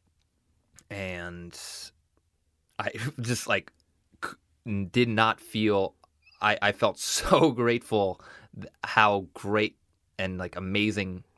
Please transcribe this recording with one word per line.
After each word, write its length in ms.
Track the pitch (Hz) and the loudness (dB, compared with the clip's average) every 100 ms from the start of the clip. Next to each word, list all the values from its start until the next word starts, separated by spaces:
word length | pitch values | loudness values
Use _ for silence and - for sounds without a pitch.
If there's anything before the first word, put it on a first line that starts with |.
| _ _ _ _ _ _ _ - - | _ _ _ _ _ _ _ -20 -14
and 720 | 101 95 90 87 87 85 - - - - _ _ _ _ _ _ _ _ - | -10 -8 -8 -10 -12 -14 -14 -14 -14 -16 _ _ _ _ _ _ _ _ -10
I 140 | - 110 123 | -8 -6 -8
<laughs> 140 | - | -6
just, 260 | 117 120 - | -4 -4 -2
like, 240 | 101 - - _ _ _ _ | -2 -4 -16 _ _ _ _
c-, 600 | - - _ _ - 101 92 | -12 -12 _ _ -6 -4 0
did 180 | 120 120 | 2 2
not 300 | 107 113 110 | 4 2 2
feel, 560 | - 110 107 101 95 - _ _ _ - | -4 0 2 4 2 -4 _ _ _ -2
I, 160 | 104 104 | 0 2
I 100 | 104 | 0
felt 280 | 101 107 - | 2 0 0
<laughs> 180 | - - | -4 -4
so 300 | - 165 160 | 2 4 4
grateful 680 | 120 120 120 - 107 98 92 - - - | 4 2 0 0 0 2 -2 -12 -20 -20
th-, 180 | - 98 - | -16 -16 -12
how 440 | - - 107 101 90 | 0 4 6 4 -2
great 440 | - 101 107 107 - _ _ _ - | -8 0 2 0 -2 _ _ _ -6
and, 180 | 95 92 | -6 -4
like, 180 | 90 - | -8 -8
amazing 680 | 92 101 107 104 95 92 - | -4 0 0 0 -4 -8 -14